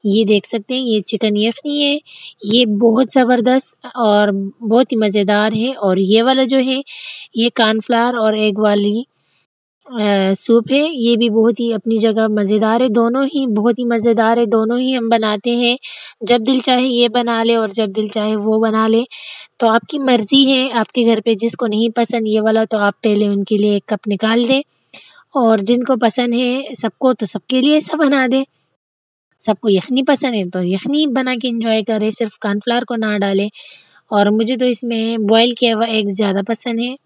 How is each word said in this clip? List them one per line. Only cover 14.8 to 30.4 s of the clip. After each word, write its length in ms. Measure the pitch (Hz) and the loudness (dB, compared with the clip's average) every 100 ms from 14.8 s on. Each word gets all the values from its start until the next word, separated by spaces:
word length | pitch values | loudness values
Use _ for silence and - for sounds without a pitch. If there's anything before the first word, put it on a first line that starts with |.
ही 120 | 254 | -2
हम 160 | 262 226 | -2 0
बनाते 420 | 226 214 208 240 | 0 0 -2 -2
हैं। 280 | 240 240 254 - - - - | 0 0 0 -6 -18 -20 -12
जब 180 | 214 240 | 0 2
दिल 200 | 220 262 | 2 0
चाहे 260 | 269 247 262 | 2 0 2
ये 220 | 240 240 | 2 2
बना 340 | 240 233 233 | 2 0 0
ले 140 | 226 233 | 0 0
और 140 | 220 | 0
जब 220 | 196 214 | -2 -2
दिल 160 | 196 214 | -2 -4
चाहे 280 | 214 214 214 | -4 -2 -2
वो 220 | 208 220 | 0 0
बना 280 | 226 220 220 | 0 0 2
ले, 180 | 226 254 - - - - _ | 2 0 -10 -18 -20 -20 _
तो 60 | 233 | 2
आपकी 320 | 226 - 294 | 2 -2 -4
मर्ज़ी 460 | 269 240 208 277 | 2 2 4 4
है। 260 | 269 262 262 | 4 2 0
आपके 340 | 233 214 254 | -2 -2 0
घर 160 | 233 220 | 2 2
पे 140 | 220 | 0
जिसको 320 | 208 226 - 233 | -2 -2 -4 -2
नहीं 240 | 214 226 | 0 0
पसंद 340 | 226 233 240 220 | 0 -2 -2 -2
ये 140 | 214 | 0
वाला 240 | 220 220 | 0 0
तो 140 | 220 220 | 0 0
आप 160 | 202 - | -2 0
पहले 240 | 214 208 208 | -2 0 0
उनके 300 | 202 196 214 | -2 -2 0
लिए 180 | 208 202 | 2 0
एक 80 | - | -2
कप 120 | 208 - | -6 -4
निकाल 360 | 196 220 233 | -2 0 0
दें 180 | 233 269 294 _ _ - - _ _ | 2 0 -2 _ _ -20 -20 _ _
और 260 | 277 226 220 | 0 2 2
जिनको 360 | 196 240 247 247 | 2 0 0 0
पसंद 380 | 226 233 240 | 0 0 -2
है 400 | 233 247 254 294 | 0 -2 -4 -6
सबको 380 | 269 220 _ 254 | -6 -8 _ -2
तो 140 | 240 202 | 0 -4
सबके 340 | 214 _ 254 | -8 _ 0
लिए 160 | 269 302 | 2 2
ऐसा 200 | 302 311 | 0 0
बना 300 | 294 277 254 | 0 2 0
दें। 180 | 262 269 _ _ _ _ _ _ _ _ _ | 0 -2 _ _ _ _ _ _ _ _ _
सबको 300 | - 208 226 | -4 -2 2
यखनी 340 | 190 - 262 | 0 2 -2
पसंद 320 | 269 277 277 | 2 0 0
है 160 | 226 | -4